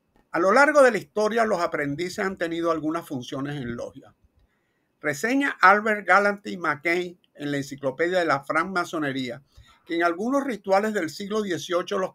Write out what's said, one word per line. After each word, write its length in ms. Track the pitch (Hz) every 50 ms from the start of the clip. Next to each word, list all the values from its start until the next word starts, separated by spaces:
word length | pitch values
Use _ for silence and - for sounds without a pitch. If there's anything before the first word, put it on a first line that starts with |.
| _ _ _ _ _ _
A 80 | - 165
lo 140 | 175 190
largo 300 | 214 262 285 302 294 294
de 100 | 262 247
la 60 | 220 180
historia, 460 | 143 - - 208 214 214 220 233 226
los 160 | 220 233 170
aprendices 640 | 175 170 170 156 147 143 143 151 180 180 - - 196
han 140 | 196 190 -
tenido 320 | 175 165 165 170 165 170
algunas 360 | 165 156 147 156 165 170 170
funciones 500 | - 151 123 123 - 147 135 139 143 147
en 200 | 147 123 120 120
logia. 380 | 117 110 - - 135 - - - _ _ _ _ _ _ _ _ _ _ _ _ _ _ _ _ _
Reseña 480 | - 151 143 143 - 226 269 277 285 277 - -
Albert 460 | 180 185 202 214 214 220 214 208 196
Galanty 500 | 180 185 202 202 202 202 202 - 214 202
McKay 640 | 180 170 156 147 143 - 170 170 180 180 180 180 - _ _ _
en 160 | - 147 143
la 60 | 143 143
Enciclopedia 600 | 135 139 139 135 143 135 127 - 165 175 185 180
de 80 | 170
la 140 | 156 143 139
Francmasonería 1040 | - - 151 156 170 190 190 180 170 170 180 160 151 139 131 135 131 120 117 135 - _ _ - - _ _ _ _
que 100 | - 165
en 60 | 170
algunos 420 | 175 170 170 170 214 247 277 277 269
rituales 480 | 277 220 - - 190 190 196 214 220
del 160 | 214 196 165 151
siglo 320 | - - 202 190 214 214
dieciocho 580 | 208 196 170 143 - - 175 175 175 - 165 185
los 140 | 185 185